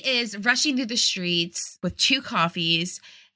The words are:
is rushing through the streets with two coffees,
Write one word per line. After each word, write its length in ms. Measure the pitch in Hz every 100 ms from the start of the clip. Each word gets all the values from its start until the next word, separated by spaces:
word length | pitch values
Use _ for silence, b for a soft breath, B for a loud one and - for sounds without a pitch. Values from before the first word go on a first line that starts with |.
| -
is 320 | 247 240 202
rushing 360 | 214 247 302 262
through 120 | 247
the 100 | 240
streets 800 | - - 175 175 170 - - -
with 140 | 180 -
two 260 | - -
coffees, 800 | - 233 170 175 165 165 175 - B B B